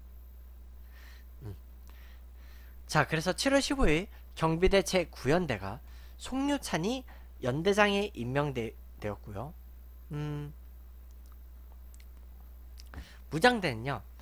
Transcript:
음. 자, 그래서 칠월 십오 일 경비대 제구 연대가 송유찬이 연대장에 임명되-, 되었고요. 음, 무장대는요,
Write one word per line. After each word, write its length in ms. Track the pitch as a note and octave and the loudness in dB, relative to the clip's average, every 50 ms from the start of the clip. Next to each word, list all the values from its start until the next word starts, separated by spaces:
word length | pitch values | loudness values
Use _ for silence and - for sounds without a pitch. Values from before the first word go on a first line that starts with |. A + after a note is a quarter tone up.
| - - - - - - - - - - - - - - - - - - - - - - - - - - - - | -14 -14 -14 -14 -14 -14 -16 -16 -16 -16 -14 -14 -14 -14 -14 -14 -14 -14 -16 -16 -16 -16 -16 -16 -16 -16 -14 -12
음. 140 | - G#2+ F#2+ - - - - - - - - - - - - - - - - - - - - - - - - - - | -10 -10 -10 -10 -12 -16 -16 -16 -16 -16 -16 -16 -16 -16 -16 -16 -16 -16 -16 -16 -16 -16 -16 -16 -16 -14 -14 -12 -4
자, 200 | - - D#3 C#3 | 2 4 4 4
그래서 280 | - - D#3 D#3 F3+ F3+ | 4 4 0 2 2 2
칠월 280 | - - C#4 C4+ C#4 | 2 4 6 6 6
십오 260 | C4 - D4 C4+ C4 G3 | 6 4 4 6 8 8
일 200 | D3 D#3 G3 - - - - - - | 8 6 4 0 -6 -14 -16 -14 -4
경비대 480 | - - D#3+ D#3+ E3 F3+ F#3 F#3+ G3 F#3+ | 2 2 4 4 6 6 8 8 8 6
제구 480 | - - F#3 E3+ - - - - B2+ | 6 4 4 4 2 -2 0 4 6
연대가 500 | D3 F3+ F3+ D3+ A#2+ G2 G2 F#2+ G#2 C3 - - - - - - - - | 6 6 6 4 0 0 -2 -4 -6 -8 -10 -12 -14 -14 -14 -14 -14 -10
송유찬이 880 | - - B3 C4 C#4 C#4+ C#4+ C4+ C#4 - - D#3+ D#3+ G#3 B3 C4+ B3 - - - - - - - - | -6 -2 0 2 2 4 2 2 0 0 0 2 2 2 0 0 -2 -6 -12 -14 -14 -14 -10 -4 0
연대장에 680 | B2 B2+ D3 E3+ G3 G3+ G3+ G#3 G#3 G3+ G3+ G3+ G#3 - | 0 2 4 4 6 8 8 8 8 6 4 2 0 -2
임명되-, 640 | - A#2 B2 C3 C#3 D3 D3 C3+ B2 A2+ A2+ - - - - - - | -4 -2 0 2 4 4 2 2 0 -2 -2 -4 -8 -12 -14 -10 -6
되었고요. 540 | - G#2 G2+ - - - G2+ G2+ A#2 D3 F3 - - - - - - - - - - - | -4 -4 -4 -4 -6 -8 -6 -6 -6 -6 -8 -12 -14 -14 -14 -16 -16 -16 -16 -14 -10 -6
음, 420 | D3+ D3 D3 D3 D3 D3 D3 D3 D#3 - - - - - - - - - - - - - - - - - - - - - - - - - - - - - - - - - - - - - - - - - - - - - - - - - - - - - - - | -4 -4 -2 -2 -2 -4 -6 -6 -10 -12 -14 -16 -16 -16 -16 -16 -16 -16 -16 -16 -16 -16 -16 -16 -14 -16 -16 -16 -16 -16 -16 -16 -16 -14 -14 -14 -14 -14 -14 -16 -16 -16 -16 -16 -16 -16 -16 -16 -16 -16 -16 -16 -14 -14 -14 -12 -12 -12 -12 -12 -14 -16 -8 -4
무장대는요, 720 | - D#3+ D#3+ B3 B3 A3+ F#3 D#3+ A#2+ A2 A2+ C#3 C#3 A2 - - - - | 2 6 6 6 6 6 4 2 0 0 0 -2 -2 -2 -4 -10 -14 -14